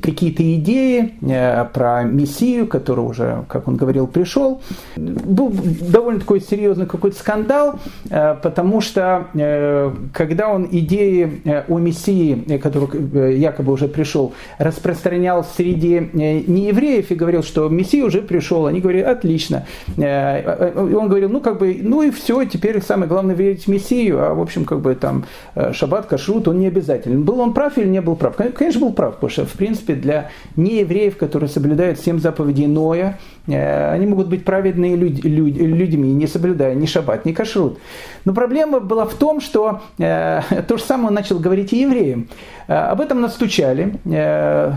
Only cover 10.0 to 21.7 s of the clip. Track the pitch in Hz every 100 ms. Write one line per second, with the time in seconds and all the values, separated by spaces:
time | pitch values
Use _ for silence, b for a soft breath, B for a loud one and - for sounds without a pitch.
10 | 135 - 160 165 214 196 175 175 156 202
11 | 196 180 165 139 151 147 - 165 170 165
12 | - 190 160 123 120 139 143 143 139 147
13 | 135 139 131 131 156 143 135 135 139 151
14 | 147 151 127 B B B 156 165 185 165
15 | 180 175 180 180 170 - 175 165 170 175
16 | 160 160 151 156 - 180 202 208 294 240
17 | 190 170 170 170 160 160 156 165 185 285
18 | 240 190 202 170 165 170 147 175 185 180
19 | - 247 185 160 - 139 B B B -
20 | 143 139 139 139 - - 180 175 196 208
21 | 214 196 196 262 233 196 190